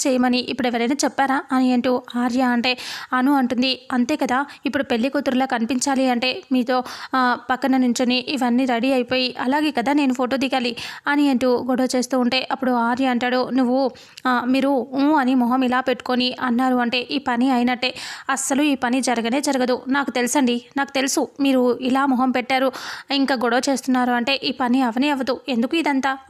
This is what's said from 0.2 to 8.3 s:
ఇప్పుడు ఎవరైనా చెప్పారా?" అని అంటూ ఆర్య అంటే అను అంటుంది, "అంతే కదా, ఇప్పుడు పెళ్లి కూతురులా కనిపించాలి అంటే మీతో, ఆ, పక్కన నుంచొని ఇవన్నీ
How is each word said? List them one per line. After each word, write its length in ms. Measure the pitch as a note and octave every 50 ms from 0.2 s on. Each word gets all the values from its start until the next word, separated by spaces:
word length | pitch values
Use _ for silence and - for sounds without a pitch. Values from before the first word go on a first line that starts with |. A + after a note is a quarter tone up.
| B3 B3+ B3 B3+
ఇప్పుడు 300 | A#3+ - - - B3+ B3+
ఎవరైనా 280 | A3+ A#3 A#3 A#3+ D4 C#4+ -
చెప్పారా?" 380 | C#4+ - - C4 C4+ C4+ C#4 C#4 - C4+
అని 200 | C4 C4 B3+ B3+
అంటూ 300 | B3 A#3 C4 B3+ B3 B3+ - -
ఆర్య 240 | A#3+ A#3+ B3+ A#3 B3+
అంటే 380 | C4 B3 A#3+ A#3+ A3+ B3+ B3 B3 - - - - - - -
అను 200 | B3+ B3+ C4+ D4
అంటుంది, 480 | C#4 B3+ A#3+ B3+ A3+ C4 C4+ B3+ B3 - - -
"అంతే 240 | B3 A#3+ B3 D#4
కదా, 300 | D4+ D4+ - B3 B3+ C#4+ C#4 - - -
ఇప్పుడు 160 | C#4+ A3+ C#4 -
పెళ్లి 220 | - B3 A#3 A3
కూతురులా 420 | C#4 C4+ D4 - C#4+ B3+ B3+ C4+
కనిపించాలి 640 | B3+ B3+ A#3+ A3+ A3+ C#4+ B3+ - C#4+ C#4 B3+ C4 C4
అంటే 320 | B3 A#3+ A#3+ B3+ B3+ F#4+ - - C4
మీతో, 300 | B3+ B3 B3 B3+ B3+ B3 B3+ - - - - -
ఆ, 240 | C4 B3+ B3 B3 A#3+ - -
పక్కన 260 | C4+ B3 - C4+ C4
నుంచొని 480 | C4 B3+ B3 A#3 - C4+ A#3 B3 B3+ A#3+
ఇవన్నీ 360 | -